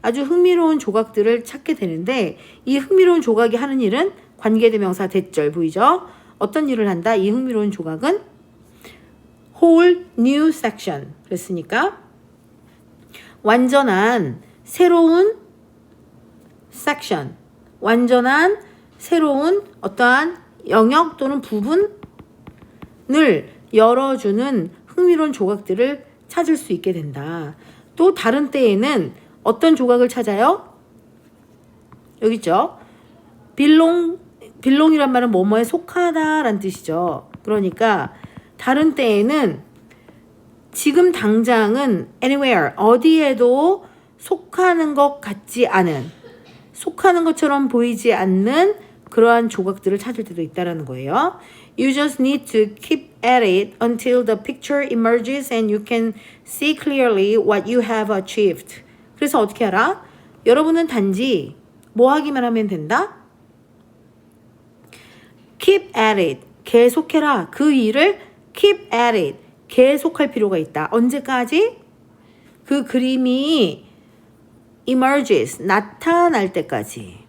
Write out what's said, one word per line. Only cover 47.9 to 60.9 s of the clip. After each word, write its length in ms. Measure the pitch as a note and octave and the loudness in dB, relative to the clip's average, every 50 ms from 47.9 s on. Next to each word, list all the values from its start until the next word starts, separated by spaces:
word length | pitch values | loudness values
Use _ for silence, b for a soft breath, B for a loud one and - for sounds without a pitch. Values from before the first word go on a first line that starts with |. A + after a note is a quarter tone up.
| A#3 A#3 - A#3 A3+ | -2 -2 0 0 0
않는 600 | - F#3 F#3+ F#3 F#3+ G3 A3 C4+ D#4 F4+ G4 G#4 - B B B B _ - - | 0 0 0 0 0 0 0 2 2 2 2 0 -4 B B B B _ -6 0
그러한 360 | A#3 A3+ A#3 A#3 A#3 A#3 A3 | 2 4 4 4 4 2 -2
조각들을 500 | - - F#3 F#3+ G3 G3 - G3 G3 G3 | -4 -4 -6 -6 -6 -4 -4 -4 -4 -4
찾을 240 | G3+ B3 A#3+ A3+ G#3+ | -6 -8 -10 -10 -10
때도 180 | - F3+ E3+ | -12 -8 -10
있다라는 440 | E3 D3 - F#3 F3+ F3 E3+ D#3+ D3+ | -10 -8 -6 -8 -6 -6 -6 -8 -10
거예요. 520 | C3 C3 B2+ C3 C#3 E3 A#3 D4 F4+ F#4 B B B B B B B B - | -10 -12 -10 -8 -4 -2 -2 -2 -2 -4 B B B B B B B B -4
You 160 | B3 C4+ C4 | -2 -2 0
just 280 | C#4+ C#4+ D4 C#4 - | 0 -2 -4 -2 -2
need 300 | B3+ C4 C#4+ C#4 C#4 - | -2 0 0 -2 -6 -2
to 220 | - A3 G#3+ G#3 G#3 | 0 0 0 0 -2
keep 360 | - - - D#4+ C#4 - - - _ - | -16 -6 -4 -4 -4 -4 -14 -18 _ 0
at 200 | A#3 B3+ B3+ A#3 | 2 2 2 2
it 320 | G3 F3+ F#3+ G3+ G#3 - - | 2 0 0 -2 -4 -6 -4
until 440 | A#3 A#3 A#3+ A3+ - C4 B3 B3 A#3+ | -4 -2 -2 -2 -2 0 0 0 0
the 160 | A3 A3 G#3+ | 0 -2 -4
picture 420 | G#3+ - C4+ - - - D4 C#4+ C#4+ C4+ | -4 -12 -12 -12 -8 -4 -4 -4 -2 -2
emerges 600 | A#3+ A#3 A3+ A3+ A#3 A#3+ A3 A#3 C4+ C#4+ C4+ C4 B3 | -2 -2 0 0 0 0 -2 -4 -6 -6 -6 -6 -4
and 180 | A3+ A3 G#3+ | -2 -2 -2
you 120 | G#3 G#3+ G#3+ | -2 -4 -4
can 300 | - A#3+ A3+ A3+ A3+ G#3+ B B B B B B | -4 -4 -4 -4 -4 -6 B B B B B B
see 300 | - - - C#4+ D4+ D#4 | -18 -10 -6 -4 -4 -4
clearly 640 | D4+ - D4+ C#4 C4+ B3+ A#3+ A3 G3 F#3+ G3+ G#3+ A3+ | -2 -4 -4 -2 0 0 2 2 2 2 2 2 0
what 340 | G3+ G3+ G#3+ G3+ - G#3 | 2 2 0 -2 -2 -2
you 100 | A#3+ B3 A3+ | -2 -2 -2
have 300 | G#3 A#3 A3 G#3+ G3+ G#3+ | 0 -2 -4 -2 -2 -4
achieved. 680 | G3 F#3+ - - - G#3 F#3+ D#3+ - - - - - b b b b b b b | -4 -4 -6 -4 0 0 0 0 -4 -12 -20 -20 -20 b b b b b b b
그래서 240 | - D4 C#4+ - D4 | -6 -6 -2 0 0
어떻게 260 | G#3+ G3+ - - A#3 | -2 -2 -2 -4 -4
하라? 380 | G3+ F#3 G3 A#3 D#4+ G4 - B B B B B B B B _ A3+ | -2 0 0 0 -2 -2 -6 B B B B B B B B _ 2
여러분은 400 | A#3+ C#4+ D#4 D#4 E4 E4+ E4+ | 4 4 4 0 0 0 0
단지 680 | D#4+ | -2